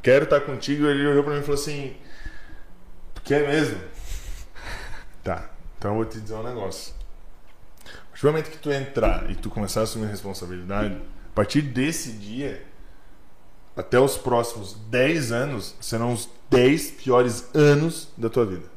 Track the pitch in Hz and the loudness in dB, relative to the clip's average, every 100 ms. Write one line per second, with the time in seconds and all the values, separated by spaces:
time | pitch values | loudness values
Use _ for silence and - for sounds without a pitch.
0 | 123 135 151 147 143 127 - 147 147 139 | 8 6 8 4 4 -4 -2 2 4 4
1 | 143 143 143 147 143 135 - 143 139 - | 6 6 4 0 2 0 0 -4 -6 -10
2 | - - - - - - - - - - | -10 -6 -6 -6 -8 -8 -10 -12 -12 -10
3 | - - - 143 143 151 139 98 90 - | -8 -8 0 2 4 2 2 -2 -8 -10
4 | - - - - - - - - - - | -6 -6 -6 -8 -8 -10 -8 -8 -6 -8
5 | - - - 90 - - - - 101 107 | -8 -8 -6 -4 -6 -10 -10 -6 -2 0
6 | 110 110 107 110 104 95 95 - - - | -2 -4 -8 -6 -6 -6 -6 -6 -8 -10
7 | - - - - - - - - - - | -10 -10 -10 -12 -12 -12 -12 -12 -12 -12
8 | - - 139 156 151 - 151 139 131 - | -12 2 2 2 -2 -6 -2 -2 -2 2
9 | 107 90 87 - 107 113 98 - 110 113 | 4 4 2 -2 -4 -4 -2 0 0 -2
10 | 107 101 101 98 87 90 90 101 107 92 | -4 -6 -8 -8 -8 -8 -4 -2 -2 -2
11 | - - - - 104 143 147 123 139 165 | -8 -10 -4 0 4 4 2 0 0 0
12 | - 107 101 117 139 - - - - - | -6 -8 -8 -6 -6 -6 -12 -14 -12 -12
13 | - - - - - - - - - 123 | -14 -14 -14 -14 -14 -14 -12 -10 4 6
14 | 135 - 131 120 113 - 95 - 110 123 | 6 4 2 2 2 -4 -10 -10 -2 2
15 | 135 165 123 117 139 123 92 - - 117 | 4 4 0 0 0 -4 -8 -10 -4 -2
16 | 120 117 - - - 127 127 156 - - | 0 -2 -4 -12 4 6 8 6 0 -6
17 | 131 123 123 110 - 156 147 143 165 160 | 4 6 6 0 0 6 8 8 4 -2
18 | - - 113 127 110 90 - | -10 -4 0 2 2 0 -8